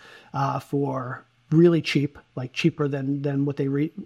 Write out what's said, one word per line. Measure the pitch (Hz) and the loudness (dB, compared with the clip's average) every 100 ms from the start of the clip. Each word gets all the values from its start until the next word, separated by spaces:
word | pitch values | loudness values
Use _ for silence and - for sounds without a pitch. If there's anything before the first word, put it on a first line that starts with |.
| - - - | -18 -20 -10
uh, | 135 139 135 | -4 -2 -4
for | - 143 139 131 127 127 - _ _ | -4 -4 -2 -4 -8 -10 -14 _ _
really | 156 170 165 | 6 6 6
cheap, | - 147 143 - - - | 2 0 0 -6 -14 -10
like, | 127 | -8
cheaper | - 165 - 147 | -2 -2 0 -2
than, | 139 135 143 | -2 -4 -2
than | 143 139 143 | -2 -2 -2
what | 139 | -2
they | 139 | -2
re-, | 139 156 - | 0 -2 -4